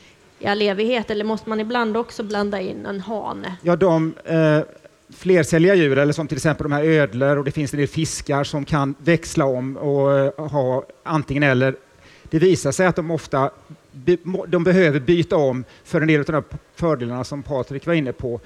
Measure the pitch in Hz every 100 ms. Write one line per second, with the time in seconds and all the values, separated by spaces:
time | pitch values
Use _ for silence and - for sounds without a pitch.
0 | - _ _ _ 208 202 208 196 226 247
1 | 208 208 214 214 220 220 220 247 226 226
2 | 233 - 208 208 202 202 190 214 208 196
3 | 190 214 - 196 190 180 170 170 185 160
4 | 160 - - 160 156 151 - - - _
5 | _ - 180 185 147 165 180 196 147 135
6 | 147 147 151 139 160 139 147 143 160 156
7 | 135 117 139 143 135 156 139 143 139 156
8 | 160 - - 139 143 151 139 156 139 139
9 | 147 165 - 165 135 127 131 135 143 139
10 | 139 139 139 - 147 147 127 127 - -
11 | - 160 - 139 147 127 131 131 _ _
12 | - - - 156 185 165 143 156 185 170
13 | 160 160 - 139 135 - _ 151 _ 139
14 | 131 175 175 185 175 180 175 185 165 139
15 | 127 170 160 175 135 127 117 - - 165
16 | 160 151 139 156 - 147 _ - 170 139
17 | 120 123 123 143 131 139 120 139 170 170
18 | 131 - 123 117